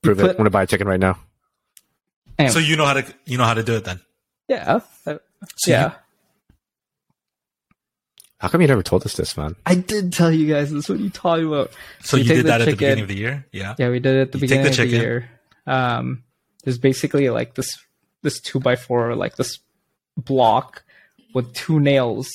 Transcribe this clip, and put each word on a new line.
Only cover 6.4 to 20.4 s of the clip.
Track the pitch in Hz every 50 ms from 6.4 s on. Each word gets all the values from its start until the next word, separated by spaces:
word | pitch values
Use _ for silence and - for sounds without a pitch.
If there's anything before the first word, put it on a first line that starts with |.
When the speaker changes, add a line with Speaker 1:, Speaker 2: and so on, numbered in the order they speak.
| _ _ _ _ _ _ _ _ _ _ _ _ _ _ _ _ _ _ _ _ _ _ _ _ _ _ _ _ _ _ _ _ _ _ _ _ - _ _ _
Speaker 1:
How | - 92
come | - 170
you | 180
never | 143 135 107
told | 87 - - 92 -
us | - -
this, | - - - -
man? | - 76 76 85 _ _
Speaker 2:
I | 175 180
did | 180 180 - 214 208 190 180
tell | 175 - 170 165
you | 160 160 156 151
guys | 151 147 147 143
this. | 151 143 151 -
What | 190 180
are |
you | 208 196
talking | - - - 180 170 165 165
about? | 156 151 143 113 - - - - - - _
Speaker 3:
So | - - -
Speaker 2:
You | 135 131
Speaker 3:
you | 117
Speaker 2:
take | 160 156
Speaker 3:
did | -
Speaker 2:
the | -
Speaker 3:
that | 117 117
at | 117
the | 156
Speaker 2:
chicken. | 139 101
Speaker 3:
beginning | 139 139 135 110 104
of | 95
the | 101
year? | 98 107 120 139 143 135 _
Yeah. | - 95 98 98 120 -
Speaker 2:
Yeah, | 131 123
we | 123 123
did | 117 135 131
it | 135
at | 135 131
the | - 139
Speaker 3:
You | 143
take | 127
Speaker 2:
beginning | 135 135 131
Speaker 3:
the | 143
Speaker 2:
of | 131
the | 123 120
Speaker 3:
chicken. | 120 117 117
Speaker 2:
year. | 113 117 117 123 120 - - _ _ _ _ _ _
Um, | 139 131 131 127 123 120 120 123 127 131 123 _ _ _ _ _ _ _ _
there's | _ 135 127 120
basically, | 123 135 131 - - - - 143 139 127
like, | 113 117 117 - _
this, | - 131 - - - _ _ _ _ _ _ _ _
this | - 151 - -
two | - - - 135
by | 127 131 123
four, | 120 - - 123 120 117 117 117
like, | - 95 - -
this | - 135 - - - _ _ _ _ _ _ _ _ _ _ _
block | - - - 139 131